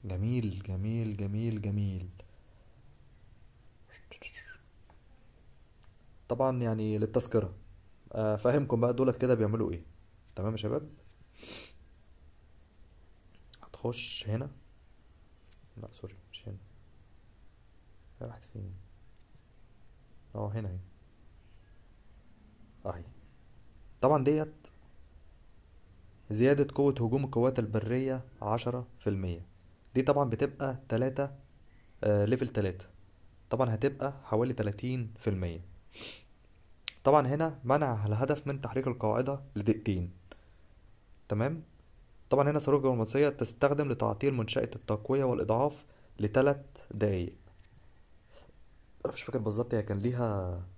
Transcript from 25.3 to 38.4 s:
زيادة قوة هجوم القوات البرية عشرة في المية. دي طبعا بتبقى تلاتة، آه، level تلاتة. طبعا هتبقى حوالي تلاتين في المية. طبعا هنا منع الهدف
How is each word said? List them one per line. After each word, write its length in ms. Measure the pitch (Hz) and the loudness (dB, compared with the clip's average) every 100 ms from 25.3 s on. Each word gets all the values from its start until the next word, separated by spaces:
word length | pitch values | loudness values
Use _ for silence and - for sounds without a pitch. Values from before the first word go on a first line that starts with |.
| - - - - - - - - - - | -20 -20 -20 -20 -20 -20 -20 -20 -20 -8
زيادة 360 | 107 127 143 143 - | 2 4 4 2 2
قوة 180 | 143 | 2
هجوم 320 | 135 117 127 135 | 2 0 0 0
القوات 340 | 120 123 127 | 2 2 2
البرية 680 | 107 107 107 123 131 131 - - | -2 -2 0 -2 -2 -4 -8 -8
عشرة 460 | 104 117 120 123 123 - | -2 -2 -2 -6 -8 -6
في 100 | - | -4
المية. 360 | 95 95 85 87 - - - - 127 | -2 -4 -6 -10 -20 -20 -20 -4 0
دي 60 | |
طبعا 280 | 131 139 139 | 4 4 2
بتبقى 500 | 113 139 - 139 123 - | 0 -2 -2 -6 -6 -4
تلاتة، 420 | 117 131 131 139 - - - - - - - | -2 0 -2 -4 -6 -20 -20 -20 -20 -20 -4
آه، 220 | 107 104 104 | 2 4 4
level 240 | 127 123 | 2 0
تلاتة. 360 | - 98 92 - - - - - - - | 0 -2 -2 -12 -20 -20 -20 -20 -20 -6
طبعا 260 | 117 127 107 | 0 0 2
هتبقى 380 | 135 135 135 139 | 0 0 -6 -6
حوالي 300 | - 110 127 | -2 0 2
تلاتين 600 | 127 104 101 123 127 113 - | 0 -4 -4 -4 -4 -6 -6
في 120 | - | -4
المية. 320 | 95 90 82 87 - - - - - - - - - - - - - | -2 -4 -6 -12 -20 -20 -18 -16 -16 -20 -20 -20 -20 -20 -16 -16 -2
طبعا 240 | - 147 127 | 6 6 6
هنا 320 | 147 160 131 | 2 0 -2
منع 420 | 117 143 147 113 104 | 2 2 4 0 0
الهدف 420 | 107 135 147 | 0 2 0